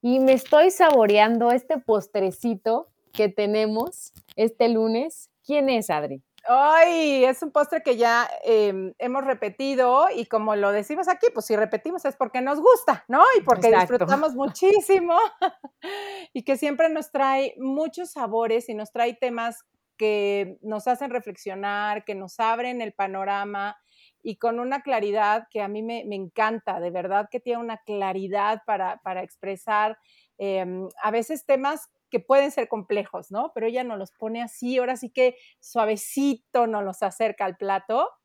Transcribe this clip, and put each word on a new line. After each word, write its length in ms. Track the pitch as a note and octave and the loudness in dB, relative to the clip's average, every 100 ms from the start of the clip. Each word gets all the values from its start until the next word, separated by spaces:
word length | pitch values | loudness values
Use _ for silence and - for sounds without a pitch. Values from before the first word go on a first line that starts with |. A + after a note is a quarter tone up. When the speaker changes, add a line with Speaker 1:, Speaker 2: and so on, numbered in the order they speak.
Speaker 1:
y 180 | A#3+ C4 | 2 2
me 120 | C4 | 6
estoy 380 | C4 - D4+ F4 | 4 6 6 6
saboreando 800 | F#4 E4+ C#4 G#3+ G#3 G#3+ A#3 A#3 | 6 6 6 6 6 6 4 2
este 260 | B3 B3+ D#4 | 2 0 -6
postrecito 1120 | - G#3+ G3 G#3 F#3+ F#3 A#3+ G#3 - A3+ - _ _ | 0 0 0 -2 -2 -2 -4 -4 -2 -2 -4 _ _
que 160 | - G#3 | 0 0
tenemos 840 | G3 G#3 G#3+ A3 G#3+ C#4 - - - _ | 0 0 0 0 -2 -4 -8 -20 -20 _
este 360 | - A3+ A3+ A3+ | -2 -2 2 2
lunes. 580 | A3+ A3 A3+ D#4 - - _ | 2 0 0 -4 -8 -20 _
¿Quién 240 | _ D4 C4+ | _ 0 2
es, 220 | B3 G#3 | 0 0
Adri? 320 | D#3 D3 C3+ _ _ - | -4 -4 -8 _ _ 2
Speaker 2:
Ay, 760 | B3 C#4+ D#4+ E4+ E4 D#4 C4+ | 4 6 6 6 6 2 4
es 180 | B3+ B3+ | 4 2
un 80 | D#4+ | -2
postre 320 | D4 D4 D#4+ | 0 0 -2
que 140 | D#4+ B3 | -2 2
ya, 340 | A#3 A#3 A#3+ - | 4 2 0 -4
em, 500 | - A3 G#3 F#3+ F#3+ - | 2 4 4 0 -8 -8
hemos 260 | B3 C4 | -6 -4
repetido 840 | C4+ B3+ G#3 G3 C4+ C4+ B3 B3+ E4+ | -2 -2 -4 -6 -4 2 4 4 4
y 120 | - A#3 | 0 -2
como 280 | A3 G#3+ | -2 0
lo 160 | G#3 G3+ | 0 0
decimos 380 | G#3 G3+ D4+ F4+ | 0 -2 -4 -2
aquí, 180 | F4+ A#4+ | 2 0
pues 100 | A#3+ G#3+ | -2 -2
si 100 | G#3+ | 0
repetimos 480 | G#3+ G#3+ - F4 | 0 -2 -4 -6
es 100 | C#4+ | -6
porque 260 | - A#3+ B3+ | -4 -4 -2
nos 200 | C4 D4 | -2 2
gusta, 440 | F4 A#4 - B3+ _ | 6 6 4 -2 _
¿no? 120 | B3+ G#4 B4 | 4 6 6
Y 60 | |
porque 240 | F#3 A3+ A3+ | 2 2 4
Speaker 1:
Exacto. 280 | G#3+ F3+ | 4 4
Speaker 2:
disfrutamos 420 | B3 F3 C#4 D#4 B3 | 0 0 2 0 -2
muchísimo 800 | C#4 - F#4+ G#4 F#4 F#4+ F4 E4+ A4 - | -6 2 4 4 4 2 4 2 2 0
<laughs> 920 | F#4 - C#4 _ F4 G4+ G4+ G4 F4 | -4 -4 -20 _ -14 -12 -12 -14 -12
y 120 | C4+ | -12
que 120 | A#3 C4+ | -4 -2
siempre 320 | D4 C4+ D#4+ | -2 0 0
nos 220 | D#4+ D#4 | 0 -6
trae 440 | C#4+ C4+ C4+ C4+ - | -2 0 2 -2 -4
muchos 540 | C4 C4+ D#4 E4 F4 | -6 -4 -4 -6 -12
sabores 560 | - A#3 A3+ A3+ A3+ A#3+ | -8 -4 -2 0 -2 -2
y 60 | |
nos 180 | G#3+ G#3+ | -10 -10
trae 220 | B3 A#3+ | -2 -2
temas 500 | A#3+ B3+ A#3 A#3 A3+ _ _ _ _ | -2 -6 -4 -8 -8 _ _ _ _
que 600 | G#3+ G#3 G3+ G3+ F#3+ - | -2 0 0 -2 -4 -10
nos 240 | G#3+ G#3+ B3+ | -10 -6 -4
hacen 240 | B3 C#4 | -4 -4
reflexionar, 920 | A#3+ G#3+ F#3 - F#3+ G3+ G3+ G#3 G#3 | -8 -8 -14 -12 -8 -6 -6 -4 -6
que 100 | G#3 | -8
nos 240 | G3+ F#3+ - | -12 -12 -4
abren 420 | A3+ A#3 B3 B3 | -2 -2 -4 -6
el 120 | A3 | -8
panorama 840 | - G3 F#3+ G3 G3+ G3+ G3+ G3+ G#3 _ _ _ _ | -6 -6 -4 -4 -4 -6 -6 -8 -10 _ _ _ _
y 140 | - G3+ | -12 -4
con 240 | A#3 A#3 | -4 -4
una 220 | B3 C#4 | -4 -6
claridad 680 | C#4 B3 G#3 G#3 G#3 G#3+ A3 | -2 -2 -2 0 0 0 -4
que 120 | A3 | -8
a 60 | G3+ | -6
mí 140 | G#3 | -6
me, 220 | A3+ A#3 - | -8 -8 -8
me 80 | |
encanta, 640 | G3+ F#3 - A3 A3+ - F3+ | -10 -10 -2 -2 -2 -6 -6
de 120 | F3 | -6
verdad 340 | F3 F3+ G3 G#3+ | -6 -2 -2 -4
que 120 | B3 | -8
tiene 200 | A#3+ A#3 | -6 -6
una 180 | A#3 A3 | -6 -12
claridad 840 | - G#3 G3 F#3+ F#3+ G3+ G3+ A3 - | -10 -6 -4 -4 -4 -2 -2 -2 -4
para, 320 | G#3 F#3 F3 | -4 -4 -6
para 220 | - F#3 | -8 -10
expresar, 760 | F#3 _ F#3 G3 - G#3+ G#3+ A3 _ _ _ _ | -10 _ -10 -10 -2 0 0 -4 _ _ _ _
em, 480 | G3 F#3+ F3+ F#3 F#3+ - | -4 -4 -4 -8 -10 -6
a 80 | G#3+ | -4
veces 340 | A3 A3+ D#4 | -2 -4 -8
temas 440 | - C4+ C4+ D4 - _ _ | -2 0 0 -6 -10 _ _
que 120 | A#3 | -8
pueden 320 | - C4+ C#4 | 2 2 2
ser 160 | C#4+ A#3 | -2 -4
complejos, 640 | G#3 F#3+ G#3 G3+ F3+ D#3 | -6 -4 -4 -4 -10 -10
¿no? 180 | G3 D4+ | -6 -6
Pero 140 | B3 A3+ | -4 -4
ella 160 | A#3+ | -4
nos 160 | B3 G#3+ | -6 -8
los 140 | F#3+ | -12
pone 280 | _ A3 A3+ | _ -8 -8
así, 380 | A#3 - B3 B3+ | -10 -8 -6 -4
ahora 180 | B3 B3+ | -4 -6
sí 140 | B3 | -8
que 240 | - B3+ B3 _ _ | 0 0 0 _ _
suavecito 1120 | - A#3+ G#3+ G#3+ - - C#4 C4 _ B3+ A#3 | -8 -2 -2 -2 -6 -2 -2 -2 _ -2 0
nos 160 | G#3+ | -2
los 180 | G3+ F#3 | -6 -4
acerca 420 | G3 - A3+ G#3+ | -6 -2 -4 -2
al 120 | G3 F3+ | -6 -6
plato. 520 | G3 G3 - A3+ F4 _ | -4 -4 -2 -2 -2 _